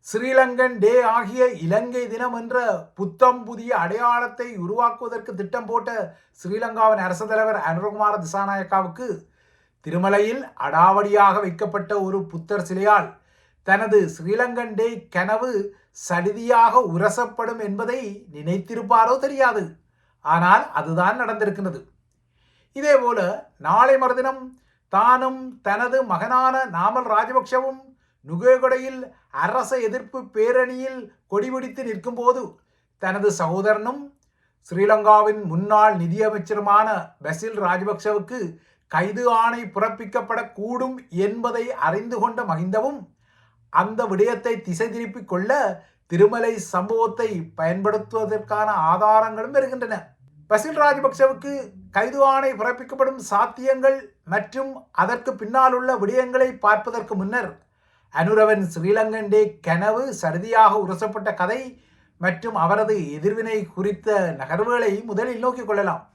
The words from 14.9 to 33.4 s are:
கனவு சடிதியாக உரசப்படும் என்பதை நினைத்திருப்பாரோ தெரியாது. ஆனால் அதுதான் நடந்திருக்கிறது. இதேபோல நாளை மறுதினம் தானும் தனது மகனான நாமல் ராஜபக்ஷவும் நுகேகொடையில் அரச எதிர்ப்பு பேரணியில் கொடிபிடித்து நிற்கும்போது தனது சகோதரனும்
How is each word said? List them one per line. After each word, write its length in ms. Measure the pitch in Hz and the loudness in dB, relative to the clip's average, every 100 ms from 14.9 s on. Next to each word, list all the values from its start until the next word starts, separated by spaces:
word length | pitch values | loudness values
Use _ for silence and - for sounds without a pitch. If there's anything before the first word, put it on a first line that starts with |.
| 226 - | -4 -6
கனவு 420 | 180 185 220 254 214 202 - _ - | -4 0 -2 -2 -4 -6 -12 _ -18
சடிதியாக 840 | - 175 185 208 233 240 233 240 208 | -4 -2 -2 -4 2 6 6 6 2
உரசப்படும் 760 | 170 214 247 233 226 226 226 | 0 0 0 -4 -4 -6 -6
என்பதை 420 | 208 196 233 254 214 202 - | -6 -4 -4 -6 -8 -14 -16
நினைத்திருப்பாரோ 840 | 147 151 190 - 226 196 226 226 262 | -10 -4 -4 -4 -8 2 4 4 2
தெரியாது. 440 | 269 269 262 214 165 - _ _ _ _ 147 | -2 2 2 2 -6 -12 _ _ _ _ 0
ஆனால் 400 | 170 180 208 - | 2 6 4 4
அதுதான் 460 | - 160 165 185 240 | -6 -4 0 0 0
நடந்திருக்கிறது. 640 | 226 214 214 180 190 156 - _ _ _ _ _ _ _ _ 269 | -4 -2 -4 -4 -8 -8 -18 _ _ _ _ _ _ _ _ -4
இதேபோல 440 | 294 277 240 233 180 214 - _ | 4 4 4 0 -2 -4 -10 _
நாளை 400 | 151 202 254 269 | 0 4 6 6
மறுதினம் 460 | 254 247 262 269 254 - _ _ _ | 2 0 -2 -6 -14 -20 _ _ _
தானும் 460 | 190 233 254 262 262 262 - | 2 4 4 2 -6 -12 -10
தனது 360 | 202 208 240 262 | -6 -2 0 0
மகனான 520 | 247 170 226 254 262 269 254 | -2 -4 0 2 2 0 -4
நாமல் 420 | 170 196 240 240 | -2 0 0 0
ராஜபக்ஷவும் 680 | 214 226 254 - 254 269 262 - _ _ _ 135 | 0 2 -2 0 0 -2 -8 -20 _ _ _ -10
நுகேகொடையில் 720 | 170 240 254 254 262 262 262 254 _ _ | 0 4 4 4 0 -4 -10 -14 _ _
அரச 400 | 139 170 254 208 262 | -4 -2 -2 -2 -2
எதிர்ப்பு 400 | 220 247 214 262 | -2 -4 -8 -14
பேரணியில் 760 | - - 226 254 247 254 262 262 220 _ _ | -8 -2 2 2 2 -4 -8 -10 -14 _ _
கொடிபிடித்து 540 | 202 254 254 254 - | -4 -2 -6 -8 -10
நிற்கும்போது 600 | 233 202 240 240 240 254 220 - _ _ _ _ | -8 -8 -8 0 2 0 -4 -16 _ _ _ _
தனது 280 | 190 202 202 | -6 0 0
சகோதரனும் 720 | 165 | 0